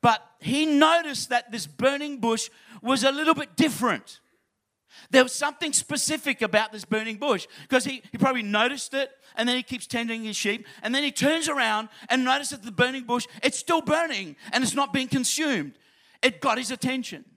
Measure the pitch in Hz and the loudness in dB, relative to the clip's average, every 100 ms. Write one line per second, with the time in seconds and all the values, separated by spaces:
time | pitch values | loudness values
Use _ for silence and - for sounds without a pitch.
0 | 240 220 - _ - 269 311 285 311 339 | 4 2 -2 _ -4 0 2 6 6 4
1 | 320 262 - 247 240 226 151 - 247 277 | 0 -6 -2 -2 -2 -10 -10 0 0 0
2 | 294 277 226 226 - _ - 220 220 262 | -6 -4 -2 -2 -4 _ -20 -12 -2 2
3 | 262 277 311 320 285 - 302 - 240 147 | 2 2 2 2 0 2 2 2 0 -2
4 | - - _ _ _ _ _ _ _ - | -6 -20 _ _ _ _ _ _ _ -20
5 | - 262 254 - 285 285 320 285 - 294 | 2 4 4 2 -4 -4 -2 -2 -2 -4
6 | - 311 294 254 214 214 214 214 - 214 | -2 -2 -4 -2 2 2 0 -6 -4 -4
7 | 220 214 285 202 - - 147 254 269 262 | -2 -4 0 0 -2 -18 0 0 0 -8
8 | - 220 269 254 208 208 233 277 - 269 | -10 0 2 2 0 2 2 0 -6 -4
9 | - - _ - 233 247 247 254 - 240 | -4 -8 _ -2 0 0 -4 -10 -6 -6
10 | 233 226 220 202 208 220 - - 220 262 | -4 -6 -6 -4 -2 -2 -6 -10 -4 -2
11 | 285 - 269 320 311 285 226 214 220 - | -2 0 2 2 0 0 2 0 -4 -14
12 | - 262 254 269 285 277 208 190 247 262 | -2 0 2 0 0 -10 -10 0 0 0
13 | 240 240 - - 262 - - 330 277 302 | -2 -2 -2 -2 -2 -2 0 0 2 0
14 | 330 233 185 143 - 240 247 196 277 277 | 0 -4 -8 -12 -4 -2 0 0 0 0
15 | 262 269 247 - 311 233 147 - _ _ | -2 -2 0 0 0 0 -2 -10 _ _
16 | _ _ 247 262 277 226 226 247 254 262 | _ _ -2 0 -2 0 -2 -4 -4 -4
17 | 240 165 - | -6 -12 -16